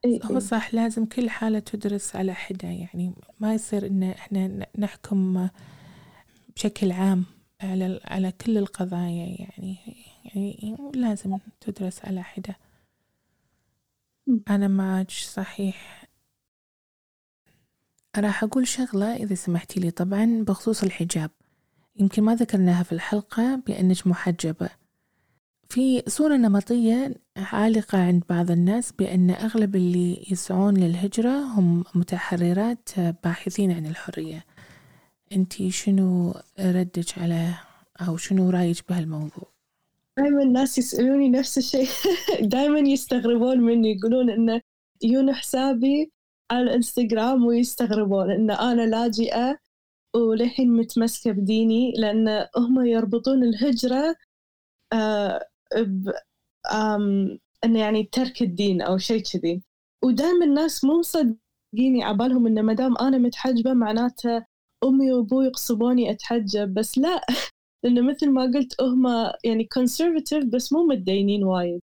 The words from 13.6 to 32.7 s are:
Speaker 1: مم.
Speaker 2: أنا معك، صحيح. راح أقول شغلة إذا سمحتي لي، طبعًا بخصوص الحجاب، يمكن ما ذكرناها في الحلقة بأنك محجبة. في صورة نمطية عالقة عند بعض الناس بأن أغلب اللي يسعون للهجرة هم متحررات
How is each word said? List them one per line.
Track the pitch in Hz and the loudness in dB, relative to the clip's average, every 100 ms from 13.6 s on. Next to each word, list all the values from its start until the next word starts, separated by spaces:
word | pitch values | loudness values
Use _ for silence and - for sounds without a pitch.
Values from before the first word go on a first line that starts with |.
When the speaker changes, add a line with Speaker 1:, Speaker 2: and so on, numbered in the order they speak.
| _ _ _ _ _ _ - | _ _ _ _ _ _ -2
Speaker 1:
مم. | 233 202 | -2 0
Speaker 2:
أنا | 202 202 | 0 2
معك، | 196 190 190 190 | 0 0 -2 -4
صحيح. | - - - 196 - 196 185 - - - _ _ _ _ _ _ _ _ _ _ _ _ _ _ _ _ _ _ _ _ - | -8 -12 -10 -12 -6 -6 -6 -16 -20 -20 _ _ _ _ _ _ _ _ _ _ _ _ _ _ _ _ _ _ _ _ -2
راح | 208 196 | -2 0
أقول | 214 262 247 | -2 -2 -2
شغلة | - 254 196 208 240 | -2 -4 -2 -2 -4
إذا | 214 | -4
سمحتي | 190 - 170 - - | -4 -2 -4 -4 -4
لي، | 175 | -4
طبعًا | 170 175 196 226 226 208 | -2 -4 0 0 0 -2
بخصوص | 190 - 220 | -2 -2 0
الحجاب، | 196 - 170 170 156 _ _ _ _ _ _ - | -2 -2 -4 -4 -6 _ _ _ _ _ _ -2
يمكن | 196 - | 0 2
ما | 214 | 2
ذكرناها | 233 233 202 180 175 | 2 0 2 4 2
في | 180 | 0
الحلقة | 170 - 208 202 - 240 262 254 | -4 -4 -6 -4 -4 -2 -2 -4
بأنك | - 185 180 - | 0 2 2 0
محجبة. | 175 - 170 160 160 175 - _ _ _ _ _ _ _ _ _ | 0 0 -2 -4 -4 -6 -8 _ _ _ _ _ _ _ _ _
في | - 262 247 - | -2 2 0 -2
صورة | - 302 285 | 0 2 4
نمطية | 226 202 - 240 226 233 269 247 _ - | 4 2 0 0 2 2 -2 -8 _ -12
عالقة | 190 - 214 220 208 196 | -6 0 2 2 0 0
عند | 180 180 175 | 4 2 2
بعض | 175 175 | -2 2
الناس | 170 175 220 247 | 2 2 0 -4
بأن | - 190 185 180 | -4 -2 2 4
أغلب | 180 220 226 208 196 | 2 0 0 0 2
اللي | 180 180 175 180 - | 2 2 0 -2 -6
يسعون | 185 - 185 202 196 | -6 -2 0 4 4
للهجرة | 175 175 196 214 233 269 | 2 2 -2 -2 0 0
هم | 285 220 175 170 175 | -2 2 2 2 0
متحررات | 180 175 180 - 175 175 180 220 | -2 -2 -4 -4 -2 0 2 0